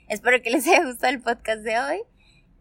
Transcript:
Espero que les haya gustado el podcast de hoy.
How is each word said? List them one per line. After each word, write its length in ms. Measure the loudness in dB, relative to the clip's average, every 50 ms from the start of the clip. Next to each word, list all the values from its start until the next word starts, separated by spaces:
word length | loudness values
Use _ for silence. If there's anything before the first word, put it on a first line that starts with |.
| _ -8
Espero 340 | -8 -2 2 2 2 2
que 80 | 2 0
les 160 | -2 0 2 4
haya 160 | 4 4 4
gustado 260 | 2 -4 -4 -2 -2 -2
el 80 | -2
podcast 400 | -4 -4 -6 -4 -4 -6 -6 -4 -4
de 160 | -4 -2 -2
hoy. 220 | -2 -2 -4 -6 -8 _ _ _ _ _ _ _ _ _ _ _